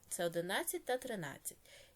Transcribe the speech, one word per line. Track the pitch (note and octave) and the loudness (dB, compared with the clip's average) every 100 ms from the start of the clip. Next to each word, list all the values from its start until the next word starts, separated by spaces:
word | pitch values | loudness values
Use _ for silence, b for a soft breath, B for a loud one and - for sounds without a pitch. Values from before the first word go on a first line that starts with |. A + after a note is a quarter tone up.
| - | -6
Це | - | 0
одинадцять | F3 E3+ F3 A3+ F4 E4+ | 2 2 2 2 2 -2
та | - B3+ | 2 0
тринадцять. | C4 G#3 C#3+ - - - B B B | 0 -2 -2 -4 -8 -10 B B B